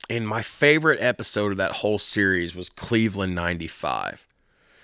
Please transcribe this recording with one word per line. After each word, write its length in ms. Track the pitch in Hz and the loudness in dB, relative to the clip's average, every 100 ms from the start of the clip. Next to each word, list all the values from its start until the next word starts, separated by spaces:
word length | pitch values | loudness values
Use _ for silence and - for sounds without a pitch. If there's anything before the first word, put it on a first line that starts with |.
| - | -8
And 180 | 117 110 | -4 -4
my 140 | 113 | -4
favorite 580 | 110 - 147 156 156 139 | -6 2 4 4 4 2
episode 500 | 120 - 110 104 104 | 0 0 -2 0 0
of 80 | 98 | 0
that 140 | 95 | -2
whole 260 | - 107 104 | 0 0 0
series 560 | - 107 98 92 85 | 0 2 4 4 0
was 140 | 90 90 | -6 -12
Cleveland 680 | - - 117 113 98 95 | -12 0 2 2 0 -2
ninety-five. 920 | 90 87 87 82 - 78 57 50 - _ _ _ _ _ _ | -2 -2 -4 -6 -6 -4 -2 -4 -10 _ _ _ _ _ _